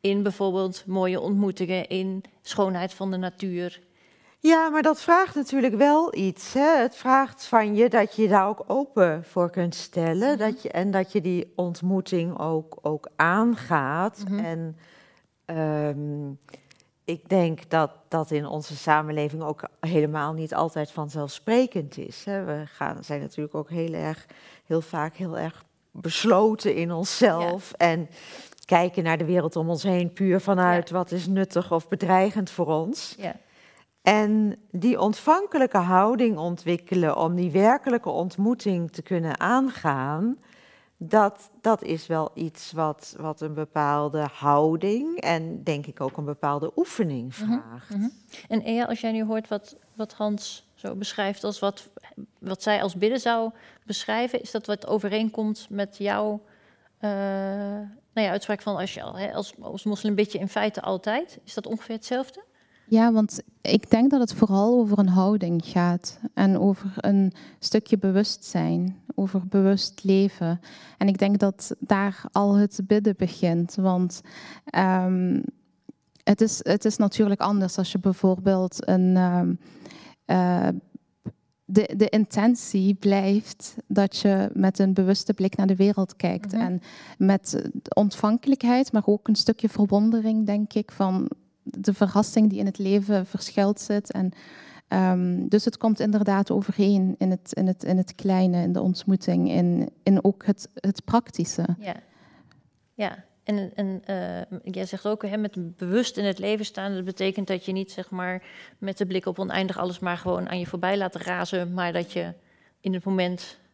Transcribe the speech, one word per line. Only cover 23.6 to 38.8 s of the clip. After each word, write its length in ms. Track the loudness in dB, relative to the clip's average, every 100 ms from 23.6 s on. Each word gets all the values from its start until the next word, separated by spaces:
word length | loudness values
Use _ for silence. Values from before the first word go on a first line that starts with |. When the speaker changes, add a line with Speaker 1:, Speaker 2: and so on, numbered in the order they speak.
| -8
Speaker 2:
heel 240 | -6 -6
erg, 320 | -6 -8 -8 -14 -20 -20 -20 _
heel 160 | -4
vaak 340 | -4 -6 -6 -6
heel 220 | -8 -6
erg 260 | -8 -10 _ _ _
besloten 840 | -10 -6 -2 4 4 4 2 -2 -2
in 160 | -2
onszelf 800 | -4 -4 2 2 4 -2 -4 -10 2
Speaker 1:
Ja. 0 | 2
Speaker 2:
en 220 | 2 -4 -12 -20 -20 -20 -20 2
kijken 380 | 4 4 0
naar 140 | 0 0
de 80 | 2
wereld 300 | 0 0 -2
om 140 | -2
ons 140 | -2
heen 300 | 0 0 0
puur 280 | 0 2 2
vanuit 480 | 2 2 4 2 0
Speaker 1:
Ja. 60 | -4
Speaker 2:
wat 160 | -4
is 160 | -4 -2
nuttig 440 | 0 0 -2 -2
of 160 | -4 -2
bedreigend 640 | -4 2 4 4 0 -6
voor 180 | -4 -2
ons. 480 | 0 -2 -6 -10 -12
Speaker 1:
Ja. 180 | -12 -12 _ _ _ _ _ _
Speaker 2:
En 540 | 4 4 4 2 2 -2 _
die 280 | -2 0 2
ontvankelijke 800 | 0 0 2 2 2 0 2 2
houding 600 | 4 4 4 4 2 0
ontwikkelen 800 | -4 -4 -4 -4 -2 0 2 2
om 180 | 0 0
die 160 | 0
werkelijke 580 | 4 4 4 2 -2 -2
ontmoeting 840 | -4 -4 -2 -2 0 -2 -2